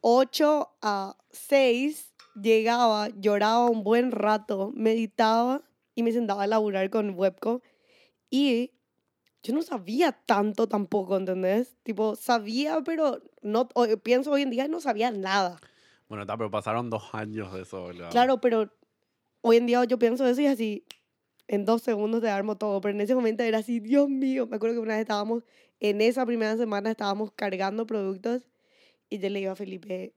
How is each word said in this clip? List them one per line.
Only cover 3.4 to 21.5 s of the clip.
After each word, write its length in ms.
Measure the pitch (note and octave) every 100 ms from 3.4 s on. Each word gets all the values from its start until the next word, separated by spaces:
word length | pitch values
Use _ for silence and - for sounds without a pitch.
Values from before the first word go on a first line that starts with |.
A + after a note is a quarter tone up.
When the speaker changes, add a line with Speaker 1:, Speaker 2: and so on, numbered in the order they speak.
| G#3 A#3 A#3+
Speaker 1:
un 120 | A3+
buen 260 | G3+ A#3 B3+
rato, 640 | A3+ G#3 G#3+ G#3 G3 G3
meditaba 880 | - A3 A3+ A3 - A3 A3+ A#3+ C#4 - _ _
y 80 | -
me 80 | A#3
sentaba 300 | A#3 A3+ G3+
a 20 | G3+
laburar 440 | A3 G#3+ F#3+ F#3+
con 240 | A3 G#3 F3+
Webco. 460 | F#3+ F#3 G#3+ B3 _ _ _ _ _ _ _
Y 420 | C4 C#4+ A#3 B3 _ _ _ _ _ _ _
yo 120 | -
no 80 | C4+
sabía 500 | E4 B3 F3 A#3+ E4
tanto 560 | - - G3+ G#3 G3+ A3+
tampoco, 480 | G#3 G3+ G#3 F#3 F#3+
¿entendés? 600 | F#3 F#3 F#3 G3+ B3 _
Tipo, 340 | - G3+ A3 G#3+
sabía, 640 | - A#3+ G#3 A3+ D4 D#4+
pero 380 | C4+ E4 D4+ A#3 - _
no, 260 | G#3 G#3+ B3
o-, 220 | - A#3+ A3
pienso 340 | A3 B3 C#4
hoy 100 | C#4+
en 80 | C#4
día, 180 | A#3 C#4
no 120 | E4
sabía 300 | C#4+ G#3 A#3+
nada. 480 | G#3 F#3+ G3+ F3+ F3 - _ _ _ _
Speaker 2:
Bueno, 180 | G#2+ G2+
ta, 100 | A2
pero 140 | A2
pasaron 400 | G#2 G#2+ A2+ A#2+
dos 140 | A2 -
años 380 | A2 G#2+ G#2+ F#2+
de 100 | F#2
eso, 200 | F#2 F#2+
boludo. 280 | F2+ F2 -
Speaker 1:
Claro, 300 | A#3+ B3 C4
pero 300 | B3 A3+ G#3 _ _ _ _ _ _ _
hoy 160 | A#3 A#3
en 100 | A#3+
día 180 | A#3+
yo 140 | A#3+ B3
pienso 280 | A#3 B3 C4
eso 140 | B3
y 60 | D4
así, 380 | B3+ A3 G#3 _ - _ _ _ _
en 160 | -